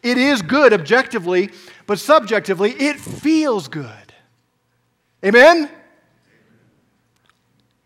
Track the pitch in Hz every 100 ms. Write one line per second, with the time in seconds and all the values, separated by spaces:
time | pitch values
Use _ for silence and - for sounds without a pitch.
0 | 240 247 269 277 160 277 269 208 143 240
1 | - 233 175 180 196 - - - - 202
2 | - 302 214 214 196 175 208 254 285 285
3 | - - 294 311 302 214 135 156 127 104
4 | - _ _ _ _ _ _ _ _ _
5 | _ _ 190 233 285 339 294 - _ _
6 | _ _ _ _ _ _ _ _ _ _
7 | _ _ _ _ _ _ _ _